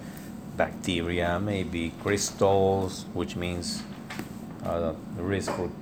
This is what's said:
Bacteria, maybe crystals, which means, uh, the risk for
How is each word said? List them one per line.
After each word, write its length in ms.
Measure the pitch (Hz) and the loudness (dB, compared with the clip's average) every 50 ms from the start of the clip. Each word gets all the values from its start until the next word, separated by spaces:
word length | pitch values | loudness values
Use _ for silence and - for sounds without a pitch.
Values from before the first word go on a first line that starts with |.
| - - - - - - - - - - - | -10 -12 -12 -12 -12 -12 -12 -12 -12 -4 0
Bacteria, 840 | - 85 - - - - 98 90 85 85 85 87 87 87 85 87 90 | 0 0 0 0 -2 0 2 2 2 2 2 2 2 2 2 2 2
maybe 540 | 101 104 101 95 90 82 82 85 82 80 - - | 0 0 0 0 0 -2 -2 -2 -2 -2 -2 -2
crystals, 1000 | - 98 104 98 - - - - 101 98 98 98 95 95 95 98 95 95 95 - - - | 0 2 2 2 2 0 2 4 6 6 8 8 6 6 6 4 2 0 -2 -6 -8 -6
which 240 | - 92 87 - - | -2 -2 -2 -2 -2
means, 460 | 87 87 87 87 87 87 - - - - - - - - - - - - - - - - - - - - | -2 -2 -2 -2 -2 -2 -4 -4 -4 -6 -8 -10 -10 -10 -10 -8 -8 -8 -8 -10 -12 -10 -12 -10 -6 -4
uh, 300 | 85 85 85 85 82 78 - - - - | -2 0 2 2 0 -2 -2 -6 -8 -6
the 60 | 87 | -4
risk 300 | 87 95 98 95 80 - | 0 2 2 2 0 0
for 160 | - 95 90 85 - - | -2 -2 -2 -4 -4 -8